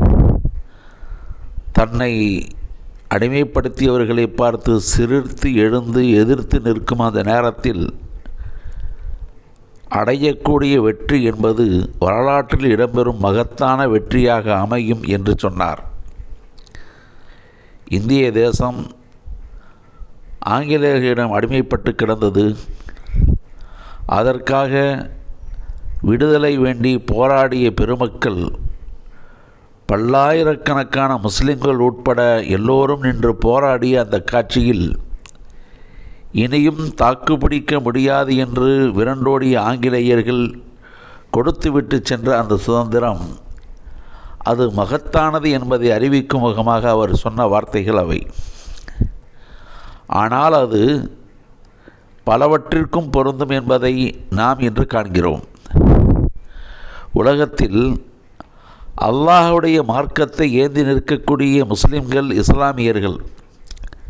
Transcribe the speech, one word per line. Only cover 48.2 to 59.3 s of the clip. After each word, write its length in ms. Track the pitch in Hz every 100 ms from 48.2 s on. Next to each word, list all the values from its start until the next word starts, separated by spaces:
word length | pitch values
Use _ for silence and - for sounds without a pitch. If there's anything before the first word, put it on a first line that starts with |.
| - - - - - - - - - - - - - - - - - - -
ஆனால் 460 | 98 113 127 156
அது 280 | 151 123 110 123 147 - - - - - - - - - - _ - -
பலவற்றிற்கும் 840 | 117 147 151 - 160 156 170 151
பொருந்தும் 420 | 135 135 135 139 135
என்பதை 360 | 123 127 127 127 123 - -
நாம் 300 | 95 120 135
இன்று 260 | 120 107 135
காண்கிறோம். 560 | 117 101 90 85 76 - - - - - - - - - - - - - - - - -
உலகத்தில் 720 | 95 120 143 147 - 107 104 131 - - - - - - - - - - -
அல்லாஹ்வுடைய 840 | 104 131 160